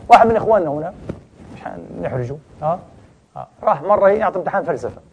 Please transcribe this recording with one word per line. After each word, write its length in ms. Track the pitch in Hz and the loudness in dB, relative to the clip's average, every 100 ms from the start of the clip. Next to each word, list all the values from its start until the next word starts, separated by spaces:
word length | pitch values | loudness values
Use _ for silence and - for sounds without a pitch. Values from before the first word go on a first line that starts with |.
| - | 6
واحد 180 | 233 233 | 6 6
من 80 | 226 | 2
إخواننا 340 | 160 214 160 | 2 2 2
هنا، 240 | 147 165 214 - - - - - | -4 -8 -12 -14 -16 -18 -20 -20
مش 80 | - | -18
حنحرجه، 720 | - 85 - - 165 127 123 147 - - | -16 -14 -16 -10 -8 -6 -6 -10 -16 -8
آه؟ 180 | 151 185 - - - _ _ 139 | -4 -4 -8 -20 -20 _ _ -18
آه. 120 | - _ | -18 _
راح 180 | - 160 | -2 0
مرة 280 | 170 208 196 | 2 4 4
يعطي 300 | 214 196 185 | 2 0 -4
امتحان 240 | 170 196 | -4 -4
فلسفة. 380 | 156 127 117 - - | -2 -4 -6 -12 -20